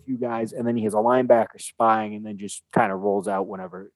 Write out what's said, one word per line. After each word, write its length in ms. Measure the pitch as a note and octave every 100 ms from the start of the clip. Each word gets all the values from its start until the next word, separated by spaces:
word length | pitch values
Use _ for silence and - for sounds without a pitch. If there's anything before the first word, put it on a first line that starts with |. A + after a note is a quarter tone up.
| -
few 120 | B2
guys, 340 | B2 A#2 A2
and 160 | B2 A#2
then 80 | A#2+
he 60 |
has 100 | G#2+
a 40 | G#2
linebacker 600 | A#2 B2+ B2 A#2 G#2 -
spying, 520 | - - A2+ A2 G#2+
and 120 | G#2+ G#2+
then 120 | G2
just 240 | G2+ - _
kinda 200 | - G#2+
rolls 340 | F#2+ G2 G#3 -
out 180 | G2 C3+
whenever. 420 | G3 F#3 F#2+ G2+